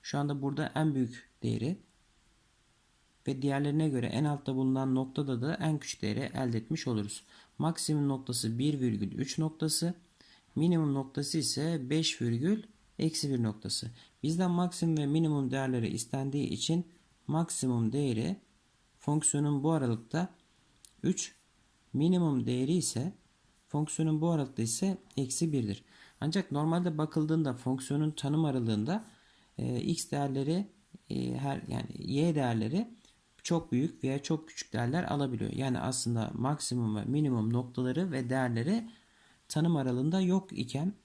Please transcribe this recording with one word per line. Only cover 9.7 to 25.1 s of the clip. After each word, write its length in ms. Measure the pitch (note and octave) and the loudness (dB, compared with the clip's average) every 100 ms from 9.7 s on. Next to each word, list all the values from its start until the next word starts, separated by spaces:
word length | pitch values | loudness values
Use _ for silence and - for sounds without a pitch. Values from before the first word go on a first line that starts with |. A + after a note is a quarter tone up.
| D3+ E3+ F3 _ _ - - _ - | 0 0 -4 _ _ -20 -20 _ 0
minimum 380 | E3 E3+ D3+ | 4 4 2
noktası 440 | C#3 C3+ - C#3+ E3 | 0 -2 -4 -2 -2
ise 520 | B2 - D#3 E3 B2+ | -2 -2 -2 -2 0
beş 320 | D#3 D#3 - | 0 0 0
virgül 420 | A#2 A#2 D#3 A3 - - _ - | 0 0 2 0 -2 -20 _ -2
eksi 300 | D#3+ D#3+ C#3+ | -2 0 -2
bir 140 | C3 | 0
noktası. 480 | A2+ G#2 - - A#2+ - - _ | 0 -2 -6 -6 -6 -12 -20 _
Bizden 280 | D3+ E3+ F#3 | -4 0 2
maksimum 460 | F3 F3+ F3 E3 D#3 | 2 0 0 0 2
ve 80 | C#3+ | 2
minimum 460 | D#3 D#3+ D3 C3 | 2 4 2 0
değerleri 360 | C3+ C3 B2+ A2+ | 0 0 0 0
istendiği 600 | A#2 - C#3 C3+ C#3+ C#3 | -2 -4 -4 -2 -2 -2
için 380 | - - E3 F3 - _ _ - | -2 0 0 -2 -12 _ _ -2
maksimum 640 | D#3 E3 - C3 A#2+ A2+ | 0 0 0 0 2 2
değeri 500 | C3 C#3+ A2 C#3 G3+ _ _ _ _ _ _ | 2 0 0 0 -4 _ _ _ _ _ _
fonksiyonun 640 | - D3+ - D3 D3 C#3+ | 0 2 2 2 2 2
bu 80 | D3 | 2
aralıkta 580 | E3 B2+ A2+ - D3+ F#3 - _ _ _ _ - _ | 2 2 -2 -2 -4 -4 -8 _ _ _ _ -20 _
üç, 320 | - F#3 - - _ _ _ _ _ | -2 0 -4 -10 _ _ _ _ _
minimum 520 | B2+ D#3+ F3+ E3+ C3+ A#2 | 0 4 4 4 2 0
değeri 280 | B2 C3 | 0 2
ise 400 | F3 - A2+ D3+ - _ _ _ _ _ | 2 0 -2 -4 -6 _ _ _ _ _
fonksiyonun 540 | D3 D3+ - D#3+ D#3 | -2 -2 0 0 2
bu 80 | E3 | 2
aralıkta 320 | E3 C3 - | 2 0 -2
ise 360 | A2+ - F#3+ F#3 - | -2 0 0 -2 -6